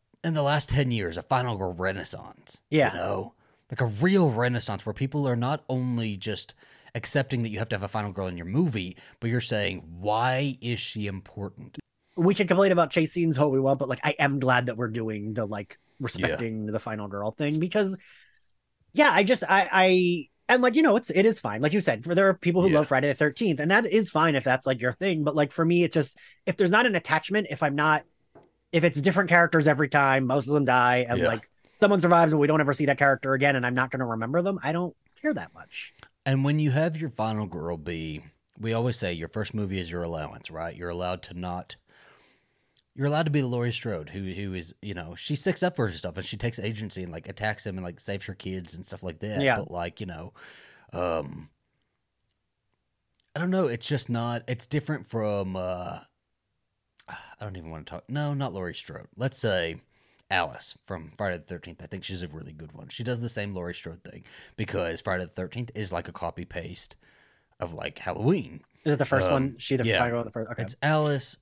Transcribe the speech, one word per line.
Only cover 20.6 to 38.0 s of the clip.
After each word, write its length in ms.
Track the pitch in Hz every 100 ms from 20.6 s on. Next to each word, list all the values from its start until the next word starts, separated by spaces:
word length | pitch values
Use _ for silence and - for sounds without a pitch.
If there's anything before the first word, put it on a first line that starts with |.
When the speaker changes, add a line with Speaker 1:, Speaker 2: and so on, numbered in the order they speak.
Speaker 2:
like, 140 | 247
you 80 | 247
know, 140 | 311 214
it's, 120 | -
it 160 | 156
is 160 | 214 -
fine. 220 | 117 107
Like 100 | 151
you 80 | 196
said, 240 | 165 113
for, 100 | 151
there 140 | 175 196
are 60 |
people 260 | 180 170 175
who 80 | 185
Speaker 1:
Yeah. 120 | 151
Speaker 2:
love 80 | 151
Friday 200 | 131 147
the 60 |
thirteenth, 440 | 131 151 - 220 147
and 120 | 151
that 160 | 202 220
is 240 | 202 196
fine 240 | 156 165
if 100 | 139
that's, 220 | 131 131 135
like, 160 | 127
your 100 | 123
thing. 320 | - 196 160
But, 100 | 151
like, 160 | 147 143
for 140 | -
me, 180 | 165 175
it's 120 | 170
just, 240 | 165 135 - - _
if 140 | - 170
there's 100 | 185
not 160 | 208
an 100 | 247
attachment, 520 | 180 - 156 - 208 185
if 140 | 139
I'm 120 | 151
not, 300 | 143 151 156 - _ _ - _ _ _
if 140 | 170
it's 160 | 165 147
different 300 | 143 170 190
characters 360 | 170 170 165 151
every 220 | 139 147
time, 380 | 147 139 131 131
most 200 | 139 127
of 60 |
them 140 | 147 127
die, 400 | 123 123 123 120
and, 120 | 120
Speaker 1:
Yeah. 80 | 87
Speaker 2:
like, 200 | 113 - _ _
someone 280 | - 202 202
survives, 300 | 170 170 165
but 80 | 151
we 80 | 143
don't 140 | 156
ever 120 | 143
see 140 | 139 143
that 120 | 135
character 340 | 143 135 135
again, 240 | 135 143 135
and 100 | 123
I'm 80 |
not 160 | 127 131
gonna 160 | 131 123
remember 340 | 113 113 165
them, 200 | 180 190
I 80 | 143
don't 240 | 165 175 - _ _
care 140 | 302
that 180 | 220 -
much. 420 | - - - - - - _
Speaker 1:
And 200 | 135 135
when 160 | 139 151
you 100 | 151
have 300 | 135 165 156
your 100 | 156
final 360 | 117 110 107 101
girl 300 | 85 82 85
be, 460 | 78 82